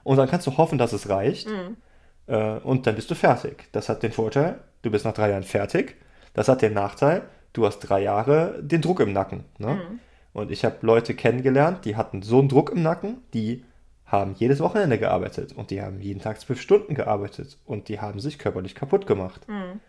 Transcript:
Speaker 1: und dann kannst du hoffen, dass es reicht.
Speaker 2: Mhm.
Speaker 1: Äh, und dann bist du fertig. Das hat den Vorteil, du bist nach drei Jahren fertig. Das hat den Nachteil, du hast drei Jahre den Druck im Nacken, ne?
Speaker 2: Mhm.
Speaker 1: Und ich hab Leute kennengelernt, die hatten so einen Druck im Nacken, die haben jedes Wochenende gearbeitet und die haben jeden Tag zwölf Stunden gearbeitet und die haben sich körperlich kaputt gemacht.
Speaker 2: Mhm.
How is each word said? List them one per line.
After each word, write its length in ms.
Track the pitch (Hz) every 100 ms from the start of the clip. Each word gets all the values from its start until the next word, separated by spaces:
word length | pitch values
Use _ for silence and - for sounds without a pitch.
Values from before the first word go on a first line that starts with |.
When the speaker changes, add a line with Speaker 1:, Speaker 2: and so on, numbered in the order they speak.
Speaker 1:
und 140 | - 135
dann 120 | 131
kannst 200 | 175 139
du 80 | 131
hoffen, 220 | 160 131
dass 140 | 117
es 160 | 104 101
reicht. 400 | 98 117 190 214
Speaker 2:
Mhm. 280 | 202 180 226 _ _ _ _ -
Speaker 1:
Äh, 320 | 110 107 110
und 300 | - 131 120
dann 80 | 107
bist 120 | -
du 20 |
fertig. 540 | 170 156 123 - - -
Das 180 | 107 -
hat 140 | 113
den 80 | 110
Vorteil, 460 | - 110 139 165 - - _
du 80 | 117
bist 140 | 107
nach 100 | 113
drei 160 | 104 104
Jahren 140 | 98
fertig. 500 | 95 107 101 - - - - _ -
Das 140 | - 104
hat 120 | 131
den 120 | 110
Nachteil, 480 | 104 101 - 143 180 - - _
du 140 | 117 104
hast 120 | -
drei 240 | - 98
Jahre 580 | 101 104 123 156 175 -
den 180 | 147 165
Druck 160 | 160 185
im 140 | 107
Nacken, 320 | 98 98 92 - -
ne? 160 | 104
Speaker 2:
Mhm. 260 | 190 175 240 - _ _
Speaker 1:
Und 180 | - 107
ich 140 | -
hab 180 | 123 -
Leute 320 | 110 117 -
kennengelernt, 720 | - 117 123 131 135 156 185
die 120 | 110 107
hatten 260 | - 98
so 160 | 104 127
einen 80 | 139
Druck 220 | 131 160
im 120 | 175
Nacken, 400 | 160 175 202 254 -
die 320 | 113 110 123 - _ _ _ -
haben 280 | 101 98 98
jedes 220 | 117 139
Wochenende 380 | 170 214 170 107
gearbeitet 540 | 95 92 95 - -
und 180 | - 101
die 120 | 98
haben 180 | 101 95
jeden 200 | 98 98
Tag 200 | 110 107
zwölf 200 | - 120
Stunden 340 | - 202 -
gearbeitet 640 | 117 110 101 101 - - - -
und 220 | 107 -
die 120 | 104
haben 200 | 104 101
sich 180 | 131 -
körperlich 360 | 208 - 92
kaputt 320 | - 139 196 -
gemacht. 400 | 98 92 - -
Speaker 2:
Mhm. 320 | 208 180 202